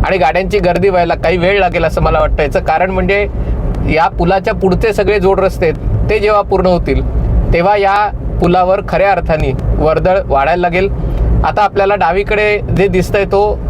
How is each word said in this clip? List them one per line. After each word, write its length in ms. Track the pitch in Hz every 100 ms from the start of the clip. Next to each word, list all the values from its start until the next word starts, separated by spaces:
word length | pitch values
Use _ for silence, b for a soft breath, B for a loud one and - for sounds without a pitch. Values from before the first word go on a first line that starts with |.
| 156
आणि 100 | 185
गाड्यांची 420 | 170 170 190 202
गर्दी 300 | 180 175 196
व्हायला 260 | 185 175
काही 240 | 165 165 180
वेळ 200 | 175 202
लागेल 260 | 180 175
असं 180 | 160 175
मला 180 | 160 160
वाटतं. 220 | 151 147
याचं 180 | 147 180
कारण 300 | 170 160 190
म्हणजे 360 | 185 185 202 208 - B B - - -
या 180 | 151 175
पुलाच्या 460 | - 170 190 220
पुढचे 380 | 190 190 180 233
सगळे 260 | 208 196 208
जोड 200 | 185 190
रस्ते 260 | 190 - 175
आहेत, 440 | 151 - - -
ते 80 | 214
जेव्हा 240 | 208 208
पूर्ण 240 | 196 190 180
होतील 360 | 175 143 131 127 - - - -
तेव्हा 240 | 170 180 208
या 200 | 196 202 208 - - -
पुलावर 400 | 175 180 185 196 -
खऱ्या 220 | 170 196
अर्थाने 400 | 180 165 156 147 127 - -
वर्दळ 400 | 147 160 170 190 -
वाढायला 340 | 135 143 175
लागेल. 280 | 175 175 196 - B B B -
आता 180 | 147 -
आपल्याला 320 | 202 190 196
डावीकडे 640 | 202 165 185 208 208 214 208 - 170
जे 100 | 196
दिसतंय 360 | 180 170 208
तो 340 | 190 196 208 -